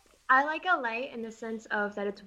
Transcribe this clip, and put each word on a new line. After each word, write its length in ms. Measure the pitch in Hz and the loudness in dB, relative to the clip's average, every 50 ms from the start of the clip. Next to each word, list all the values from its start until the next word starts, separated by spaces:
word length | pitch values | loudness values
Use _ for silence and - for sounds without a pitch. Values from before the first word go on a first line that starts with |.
| _ _ _ _ _ - | _ _ _ _ _ 4
I 140 | 262 262 285 | 6 6 6
like 220 | 302 311 320 320 | 4 0 -2 2
L 200 | 370 359 302 254 | 2 2 2 2
A 240 | 226 226 233 262 - | -2 -4 -4 -6 -8
in 100 | 262 233 | -8 -8
the 100 | 226 226 | -8 -10
sense 340 | 220 - 240 226 226 220 - | -10 -8 -8 -8 -6 -8 -6
of 280 | - 220 214 208 202 208 | -2 -2 0 0 -2 -2
that 100 | 208 202 | -2 -4
it's 140 | 202 196 - - | -4 -4 -6 -8